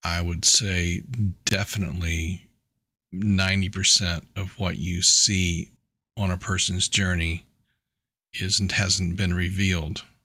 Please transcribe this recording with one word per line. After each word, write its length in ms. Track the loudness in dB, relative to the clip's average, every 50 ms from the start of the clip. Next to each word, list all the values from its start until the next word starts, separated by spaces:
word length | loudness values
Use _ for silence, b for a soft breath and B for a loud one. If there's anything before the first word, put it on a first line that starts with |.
| -2
I 180 | -2 -2 0
would 240 | 0 -2 -2 0 2
say 580 | 2 2 4 2 2 0 0 0 0 -2 -4 -6 -8 -4 -2 -2 -2 -2 -4 _
definitely 1000 | -2 -2 -2 -2 -4 -4 -4 -4 -4 -4 -4 -4 -2 -2 -2 -2 -4 -6 -6 -10 -18 _ _ _ _ _ _ _ _ _ _ _ _
ninety 580 | -8 -4 0 2 2 4 4 2 2 2 0 -2
percent 580 | -2 0 2 4 4 4 4 2 -2 -2 -6 -10 _
of 220 | -8 -8 -8 -6 -4
what 180 | -2 -2 -2
you 240 | -2 -4 -4 -2 0
see 720 | 2 4 4 4 4 4 4 2 2 2 0 -2 -4 -8 _ _ _ _ _ _ _ _ _
on 140 | -2 -2 0
a 60 | 0
person's 500 | -2 -2 -4 -2 -2 0 0 0 -2 -2 0
journey 560 | 0 0 2 2 2 2 0 0 -2 -4 -8 _ _ _ _ _ _ _ _ _ _ _ _ _ _ _ _ _ _
isn't, 380 | -6 -4 -2 0 0 0 0 0
hasn't 420 | 0 0 0 0 0 0 -2 -2
been 180 | 0 0 0 0
revealed. 680 | 0 0 -2 0 2 2 2 2 0 -2 -4 -6 -8 -10 -14 _ _ _